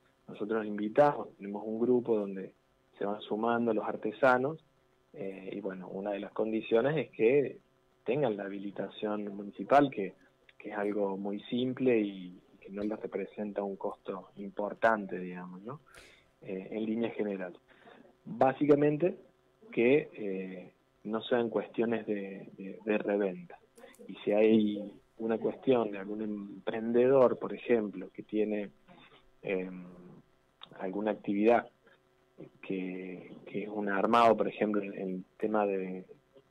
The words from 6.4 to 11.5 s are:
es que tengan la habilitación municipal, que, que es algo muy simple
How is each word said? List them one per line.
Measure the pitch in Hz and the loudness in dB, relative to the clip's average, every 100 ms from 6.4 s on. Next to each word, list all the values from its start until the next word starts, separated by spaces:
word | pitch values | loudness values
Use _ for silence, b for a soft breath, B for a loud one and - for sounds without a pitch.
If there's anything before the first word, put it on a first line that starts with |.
| 110 110 - 113 131 156 | -2 -2 2 2 2 0
es | 117 | -4
que | - 110 143 131 - _ _ _ _ | 2 4 6 2 -6 _ _ _ _
tengan | - 135 131 101 | -2 0 0 0
la | |
habilitación | 98 98 101 - 95 - 107 104 101 101 | -6 -8 -8 -8 -8 -6 -4 -4 -6 -8
municipal, | 101 - 98 139 139 | -10 -10 4 4 4
que, | 120 92 b b _ _ - | 0 -8 b b _ _ -18
que | 104 | -10
es | 107 | -4
algo | 104 104 98 95 | -2 -2 -2 -2
muy | 101 101 | -6 -8
simple | - | -4